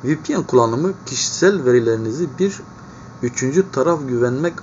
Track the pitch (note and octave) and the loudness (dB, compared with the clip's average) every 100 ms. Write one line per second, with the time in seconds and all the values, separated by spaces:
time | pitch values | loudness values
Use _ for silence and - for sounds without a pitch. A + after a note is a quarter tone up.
0 | B2 D#3 - C4+ - B2+ A#2 A#2 F3 F#3+ | -2 -4 -2 -4 2 4 4 2 -2 -4
1 | - B2+ - - F3+ G3+ B2+ B2 A2+ A2+ | -8 -6 -4 2 2 4 4 4 4 0
2 | A2 B2 E3+ B2 G3 G3 - - - - | -2 -4 -6 -2 -2 -2 -14 -18 -20 -18
3 | - - B2 B2 B2+ D3+ F#3+ - C#3 E3 | -20 -6 -6 -2 0 0 0 0 2 0
4 | C#3 B2 B2 B2+ E3+ E3 | 0 0 2 2 -2 -4